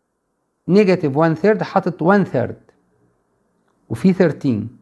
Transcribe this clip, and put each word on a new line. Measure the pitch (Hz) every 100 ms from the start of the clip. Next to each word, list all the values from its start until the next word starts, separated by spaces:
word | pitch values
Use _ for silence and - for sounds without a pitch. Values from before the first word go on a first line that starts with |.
| _ _ _ _ _ _ -
نيجاتيف | 190 196 185 156 135
وان | 165
ثيرد | 156 202 208
حاطط | 160 196 180 -
وان | 160 202
ثيرد | - 135 110 - _ _ _ _ _ _ _ _ _ _ _ _ -
وفي | 120 190
ثيرتين، | 180 175 - 143 107 107 -